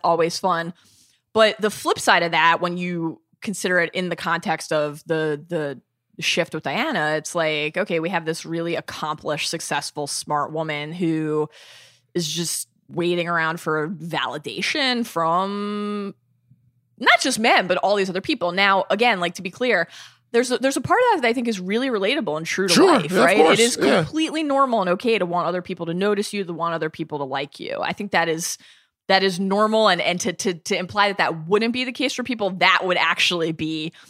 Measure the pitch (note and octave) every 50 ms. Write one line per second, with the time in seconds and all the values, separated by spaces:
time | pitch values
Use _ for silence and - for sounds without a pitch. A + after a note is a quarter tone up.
0 | - E3+ E3+ E3 E3 E3+ - - - F#3 F3 E3 E3+ E3+ - _ _ _ _ _
1 | _ _ _ _ _ _ - A3 A3 G#3+ - - G3+ G#3+ - - - D#4+ A4 -
2 | - B3 G3+ F3 E3+ E3+ E3 D#3 D#3+ E3+ E3+ D#3+ F3 F3 F3 F3+ F3+ F3+ F3+ E3+
3 | E3 E3 C#3+ - _ _ _ - - A3+ F#3 - - F#3+ F3+ F3+ E3+ - - F#3
4 | F3+ F3+ E3+ E3 - F3 E3+ E3+ - G3 E3 D#3 - - D#3+ D3+ D3+ D3+ D3 D3+
5 | - - D#3+ D#3+ D#3 D#3 D3 D3 D3+ E3 E3+ D#3+ D3+ C#3+ C3+ B2 - _ _ _
6 | _ _ _ - D#3+ - - F#3+ E3 - - D#3 - C#3 D3 G#3 C4+ D#4+ C4 F3
7 | D3+ D3+ D#3 D#3 D3+ - - F3 D#3+ D#3 D#3 D3 D3+ D3+ - F3+ F#3+ - F3+ E3
8 | D#3+ F3 G3 E3+ D#3+ D#3 E3 - - D#3+ E3 E3 E3 E3+ E3 - - - - -
9 | E3 D3+ D#3 - - D#3 D3 C#3+ - - - E3 - - D#3 C#3+ - - - D3+
10 | D3 C#3+ - - - D#3+ D3+ D3 C#3+ - D#3 D#3+ D#3+ D#3 D3+ D3 D3 D3+ E3 F3+
11 | F#3+ E3 D#3+ D#3 D#3 D3+ D3+ D3+ D3+ D3+ - - - - - - - - _ _
12 | _ _ - F3 E3+ D3+ D#3 E3+ E3+ D#3+ - - - _ _ _ _ - - F3+
13 | E3+ F3 F3 F3 E3+ E3+ F3 E3 D#3+ D#3+ E3 E3+ - D#3+ D#3 D#3 D3+ D#3+ F#3+ D3
14 | D#3+ E3+ D#3 C#3 B2+ A#2+ B2 D#3 - C3 G#2 - - - - D#4 C4+ B3+ B3 A#3
15 | A#3 - - E3+ E3 D#3+ E3 F3+ F#3+ G3 G3+ G3+ G#3 G#3 G#3 G#3 G#3 G#3 G#3 G#3
16 | G3+ G3+ - _ _ _ _ _ _ _ _ _ _ _ _ _ _ _ _ -
17 | - C5 F5 - - C#4 B3 G#3+ A3 B3+ F4+ - F#3+ F3+ F#3 - - F#3+ G#3 G3+
18 | F#3+ F#3+ E3+ F#3+ - - D4+ - F3+ F3 E3+ G3 G3+ G3+ G3 F#3+ - - F#3 G#3
19 | A#3+ A#3+ A3 F#3 F3 F3 F3 - F3+ F#3+ - - B3 B3+ A3 F3+ E3 - - -
20 | - - _ _ _ _ - A#3 B3+ B3 B3+ - B3 C4+ C#4 D4+ B3 - F4+ A#4
21 | B4+ A#4+ G#4+ E4 B3 A3+ A#3+ C4+ A#3+ A#3 A3 F#3 F3+ F3+ G#3 A#3 C4+ C4+ A#3+ G3+
22 | G3 G#3+ C4+ - A3 - D3+ D#3 D#3+ - - - G3 F3+ E3+ B3 F4+ F#4+ D#4+ A#3
23 | D#3 D3 F#3 F#3 - - - - - - G#3 G3+ A#3 A#3+ A#3+ - - - - F#3+
24 | D#3+ - - D#4+ D#4+ - C#4+ D#4 D#4+ C#4+ C#4 C4+ C#4 B3+ A#3 A3 F#3 F3+ F3 G3+
25 | - A#3 A3+ G3+ F3+ F3 F3 F3 E3 E3 F3 F3+ F3 - F3+ E3 E3+ E3 E3 F3+
26 | G3 G#3 G#3 G3+ G#3 - - G3+ G3 E3 E3+ D3+ E3 E3+ E3 E3 D#3+ D#3+ - -
27 | D#3+ D#3 D3+ C#3+ C#3+ C3 C3+ C3+ D3 C#3+ - - - - - - F2 - F3+ -
28 | G#3 G3 - F3 E3+ E3+ D#3+ D#3+ F3+ - - - - - - _ _ _ _ _
29 | _ - F#3+ F#3+ F#3+ F#3+ F3+ F3 G3 F#3+ G3 G#3 G#3+ G#3+ A3 A3 A3 G3+ F3+ F3
30 | - D#3+ F3 F3 - - E3+ - - G#3 F3+ D#3+ - - G3+ E3 F#3 E3+ - G#3
31 | G3+ G3+ F#3+ F#3+ E3 D3 E3 E3 D#3 E3 G3+ G#3 A3+ A#3 A#3 B3+ B3+ B3 A#3+ -
32 | C4 B3+ - - B3 B3 B3 A3+ G3+ F#3+ F#3+ F3 F3 F#3 F3+ F3 - F#3 F3+ -
33 | D#3 E3 F3 - - - F#3 E3+ E3 E3+ E3 - D#3+ D#3 D#3+ D#3 D#3 D#3+ - -
34 | - -